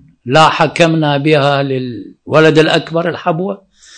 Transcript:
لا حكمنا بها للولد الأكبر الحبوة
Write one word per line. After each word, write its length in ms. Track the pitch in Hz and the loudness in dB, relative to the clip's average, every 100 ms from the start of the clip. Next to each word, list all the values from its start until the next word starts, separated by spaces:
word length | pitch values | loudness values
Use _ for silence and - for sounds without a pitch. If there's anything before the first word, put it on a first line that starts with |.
| _ _ | _ _
لا 240 | 123 151 156 | 0 2 4
حكمنا 720 | - 151 - 165 160 147 143 | 2 -2 2 0 2 0 0
بها 440 | 147 151 143 139 | 0 2 2 0
للولد 960 | 139 131 127 117 - - - 147 156 156 | -2 -4 -6 -10 -16 -18 -2 2 4 4
الأكبر 500 | 156 165 151 165 170 | 2 0 -4 -6 -6
الحبوة 580 | - 180 165 196 196 _ _ _ | -6 -4 -4 -6 -10 _ _ _